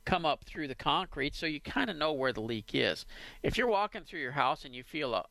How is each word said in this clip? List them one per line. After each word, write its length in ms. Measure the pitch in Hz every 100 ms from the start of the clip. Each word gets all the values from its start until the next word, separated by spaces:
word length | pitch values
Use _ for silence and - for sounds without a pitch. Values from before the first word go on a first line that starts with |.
| -
come 200 | 180 160
up 180 | -
through 240 | - 175 143
the 80 | 127
concrete, 580 | 151 160 180 147 143
so 120 | - 160
you 140 | 147
kinda 340 | - 277 247
know 200 | 156 156
where 200 | 139 131
the 80 | 107
leak 300 | 113 113 -
is. 320 | 135 107 78 - - - -
If 160 | - 220
you're 100 | 247
walking 360 | 196 208 214
through 180 | 147 160
your 100 | 127
house 340 | 139 131 151 135
and 100 | 123
you 80 |
feel 300 | 123 156 135
a, 120 | 98 -